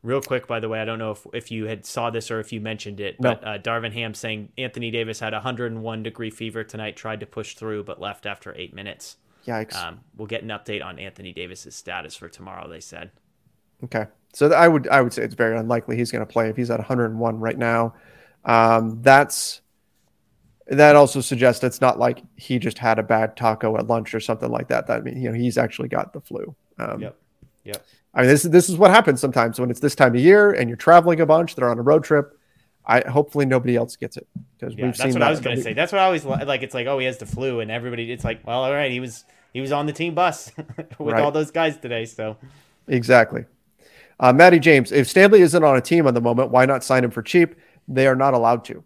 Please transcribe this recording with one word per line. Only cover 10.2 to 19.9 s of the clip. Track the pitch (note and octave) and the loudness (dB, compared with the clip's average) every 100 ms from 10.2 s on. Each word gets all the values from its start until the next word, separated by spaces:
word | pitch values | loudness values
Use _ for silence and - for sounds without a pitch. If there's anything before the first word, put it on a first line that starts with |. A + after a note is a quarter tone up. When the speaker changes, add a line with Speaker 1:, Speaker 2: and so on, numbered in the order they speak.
| G#2+ | -12
Speaker 1:
get | A2+ | -12
an | A2 | -12
update | G#2 - G#2 | -14 -12 -12
on | F2+ D#2 | -12 -16
Anthony | F#2+ _ F#2 | -20 _ -18
Davis's | E2 F2 F2+ - - | -16 -16 -18 -20 -20
status | - F2+ D#2 - | -14 -14 -14 -20
for | E2+ | -20
tomorrow, | - F#2 F#2 E2 | -20 -20 -20 -20
they | E2 | -20
said. | - E2+ F2+ _ _ _ _ _ _ _ B2 | -20 -20 -20 _ _ _ _ _ _ _ -10
Speaker 2:
Okay. | A2+ G#2 _ _ | -8 -8 _ _
So | - D3 | 0 2
th-, | D#3+ | 6
I | E3+ | 6
would, | D#3 - | 4 2
I | C3+ | 0
would | B2 | 0
say | A#2+ | -4
it's | B2+ - | -8 -2
very | A2+ A2+ | -2 -2
unlikely | A2+ A#2 - A#2 | -4 -4 -4 -6
he's | A#2+ | -4
gonna | A#2 A2 | -6 -4
play | A#2 A2+ | -2 -2
if | A2 | -4
he's | A#2+ | -4
at | A#2 | -4
a | |
hundred | A#2+ B2+ A#2 | -4 -4 -4
and | A2 | -2
one | A#2 A2 | -4 -4
right | A2 A#2+ | -6 -4
now. | A#2 A#2 A#2 - _ _ _ _ | -2 0 -2 -6 _ _ _ _
Um, | - A#2 A2+ A2+ A2+ A2 | 2 4 6 4 0 0
that's, | B2 C3+ C#3+ - - - _ _ _ | 6 6 6 -4 -8 -12 _ _ _